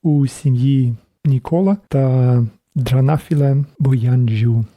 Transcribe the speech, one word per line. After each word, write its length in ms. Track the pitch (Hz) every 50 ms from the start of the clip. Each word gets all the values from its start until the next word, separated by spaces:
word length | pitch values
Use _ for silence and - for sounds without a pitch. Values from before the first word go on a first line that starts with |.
у 260 | _ 165 151 147 139 131
сім'ї 680 | - - - 143 127 123 127 135 139 135 131 123 117 110 _ _ _ _ _
Нікола 520 | 151 135 127 - - 165 170 190 196 202 202 _ _
та 580 | - 139 135 131 127 131 127 123 123 123 117 110 - _ _ _ _
Дранафіле 920 | 156 123 113 123 131 131 135 156 147 - - 165 147 143 139 135 139 143 - _ _
Боянджу. 840 | - 131 135 123 110 123 127 127 123 117 110 107 113 120 117 113 110 - _